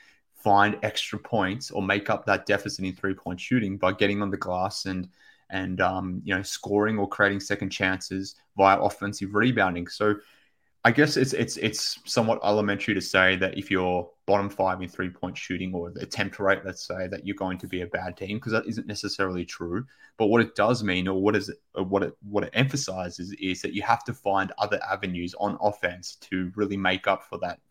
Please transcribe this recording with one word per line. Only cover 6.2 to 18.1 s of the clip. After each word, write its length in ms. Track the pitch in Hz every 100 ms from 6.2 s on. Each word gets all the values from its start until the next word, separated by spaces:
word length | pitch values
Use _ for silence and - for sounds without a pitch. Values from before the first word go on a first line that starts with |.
you 80 | -
know, 80 | 95
scoring 560 | 98 - - 101 107 110
or 80 | 98
creating 320 | - 101 101
second 300 | 98 101 95
chances 640 | - 95 95 - 95 95 - _ -
via 220 | 98 98
offensive 560 | 101 - 101 - 98
rebounding. 540 | 104 120 110 95 87 87
So 180 | - 107 104 - _ _ _ _ _
I 80 | 120
guess 240 | 120 151 -
it's, 160 | 131
it's, 240 | - 139 -
it's 420 | 110 - - -
somewhat 340 | - 123 113 110
elementary 500 | - 107 101 98 -
to 60 | 95
say 340 | 87 95 92 92
that 160 | 92 -
if 140 | -
you're 360 | 92 90 90 90 _
bottom 240 | - 101 101
five 320 | - 95 92
in 60 | 90
three-point 480 | - 92 90 92 -
shooting 380 | - 90 92
or 160 | 90 85
the 120 | 90
attempt 360 | - - 98 -
rate, 260 | 98 95
let's 220 | 95 90 -
say, 220 | 92 92
that 180 | 95 98
you're 160 | 98
going 140 | 92 90
to 80 | 92
be 140 | 92
a 80 | 87
bad 280 | 87 90